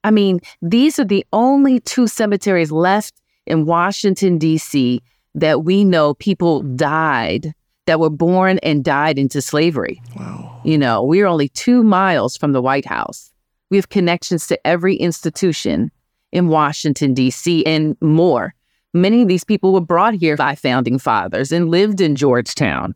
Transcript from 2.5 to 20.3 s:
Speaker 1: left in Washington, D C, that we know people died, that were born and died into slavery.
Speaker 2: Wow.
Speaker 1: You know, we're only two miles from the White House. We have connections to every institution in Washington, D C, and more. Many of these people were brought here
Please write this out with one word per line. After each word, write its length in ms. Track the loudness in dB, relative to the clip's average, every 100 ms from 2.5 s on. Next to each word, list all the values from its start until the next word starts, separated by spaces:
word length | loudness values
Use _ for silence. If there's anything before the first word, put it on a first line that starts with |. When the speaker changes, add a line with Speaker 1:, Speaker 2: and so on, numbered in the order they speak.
| 0 0
Speaker 1:
left 500 | 0 2 0 -2 _ _ _
in 200 | -2 0
Washington, 720 | 2 0 0 -2 -2 0 0 2
D 200 | 0 -2
C, 440 | -2 -2 0 -2 _ _ _
that 280 | -2 0 0
we 200 | 2 2
know 300 | 4 4 2
people 460 | 0 -4 0 0 0
died, 920 | -4 -4 -2 0 0 -2 -2 -4 -6 -14 _ _
that 140 | -2 0
were 100 | 0
born 480 | 0 0 2 2 0
and 200 | 0 -2
died 360 | 0 0 0 0
into 220 | -2 -4
slavery. 600 | -4 0 0 0 -6 -10 -16
Speaker 2:
Wow. 460 | -16 -14 -14 -16 -8
Speaker 1:
You 140 | -2 0
know, 260 | 2 0
we're 240 | 2 2 2
only 220 | 0 -2
two 340 | -2 2 4
miles 520 | 4 4 2 0 -2
from 180 | -2 -2
the 80 | 0
White 240 | 0 -2
House. 440 | -4 -8 -8 -12 -20 _ _ _ _
We 80 | -2
have 120 | 0
connections 560 | 0 0 -2 -2 -6 -2
to 200 | -2 0
every 280 | 0 0
institution 960 | 0 -2 -4 -8 -2 -2 -2 -4 -2 -4 _ _ _ _
in 160 | 0 2
Washington, 680 | 2 0 -2 -4 -2 0
D 180 | 0 -2
C, 340 | -2 -2 0
and 320 | 0 0 -2 -2
more. 520 | 0 2 2 0 -4 _ _ _ _
Many 300 | 0 2 4
of 40 | 2
these 160 | 0
people 300 | 0 0 2
were 80 | 2
brought 320 | 0 0 0
here 240 | 0 0